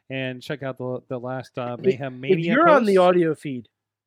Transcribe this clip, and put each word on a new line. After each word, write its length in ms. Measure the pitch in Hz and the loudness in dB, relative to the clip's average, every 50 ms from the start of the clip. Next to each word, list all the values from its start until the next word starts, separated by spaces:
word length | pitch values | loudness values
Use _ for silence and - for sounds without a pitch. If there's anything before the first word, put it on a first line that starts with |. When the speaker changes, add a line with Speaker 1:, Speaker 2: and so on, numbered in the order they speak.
| _ - | _ -10
Speaker 1:
and 320 | 131 135 131 127 127 123 | -8 -6 -6 -6 -8 -10
check 220 | 123 - 156 127 | -10 -10 -10 -8
out 160 | 135 135 127 - | -8 -10 -8 -8
the, 240 | 127 127 127 123 _ - | -8 -8 -8 -8 _ -8
the 100 | 135 123 | -10 -8
last, 400 | 117 127 131 131 117 - - 135 | -8 -8 -8 -8 -10 -10 -10 -8
uh, 180 | 123 123 123 120 | -8 -8 -6 -4
Speaker 2:
If, 60 | - | -2
Speaker 1:
Mayhem 360 | 190 185 117 139 131 127 127 | -2 -2 -2 -6 -10 -10 -6
Mania 160 | 131 139 190 160 | 0 0 0 0
Speaker 2:
if 60 | 165 | 2
you're 240 | 170 220 277 330 339 | 0 2 4 6 6
on 160 | 302 269 233 | 6 4 4
the 120 | 208 196 | 4 4
Speaker 1:
post. 120 | 185 180 180 | 6 6 6
Speaker 2:
audio 260 | 185 180 170 160 151 | 6 4 4 2 0
feed, 340 | - - 151 131 123 107 _ _ _ _ _ _ _ _ | -4 -6 -10 -10 -10 -12 _ _ _ _ _ _ _ _